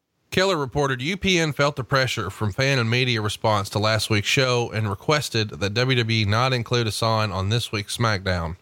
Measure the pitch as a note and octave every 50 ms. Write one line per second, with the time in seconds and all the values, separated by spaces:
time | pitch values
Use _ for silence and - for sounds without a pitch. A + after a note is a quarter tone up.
0 | _ _ _ _ _ _ - F3+ F#3 G3 F3+ D3+ C#3 B2 - D3 C#3+ C3+ C3 B2
1 | B2+ D#3+ G3+ - - F#3+ F#3 E3+ E3 D3+ C#3+ - C#3+ C#3+ - - A#2 - C#3 C3
2 | C3 A#2+ - - F2+ F2 - - A2 G2+ F#2+ - C3+ C#3 C#3 B2+ A2+ A2+ A#2+ B2
3 | C3 B2 A#2 A2 G#2 G#2 - - - A2 G#2+ G2+ G2 - - G#2 G#2 A2 A2 G#2+
4 | - - A2 G2+ G2+ - - C#3 C3 B2+ B2 A#2+ A#2 - - A2 G#2+ G2+ F#2 -
5 | - - D3+ D3 - - - A2+ G#2+ G#2+ - D2 G2 G2 G#2 B2 B2+ C3 A#2+ B2
6 | A2+ A2+ A2+ A2 G#2+ G2+ G#2+ A#2 B2+ C3 C3 A#2+ G#2+ - B2 A#2+ A#2 G#2+ - -
7 | A#2 A2+ A2 A2 G#2+ G#2 F#2+ F#2+ F#2+ G2+ A2+ A#2+ - - - G#2 G2 - - -
8 | A#2+ A2 G#2 F#2 F#2+ F#2+ F2+ F2 E2 D#2 F2 -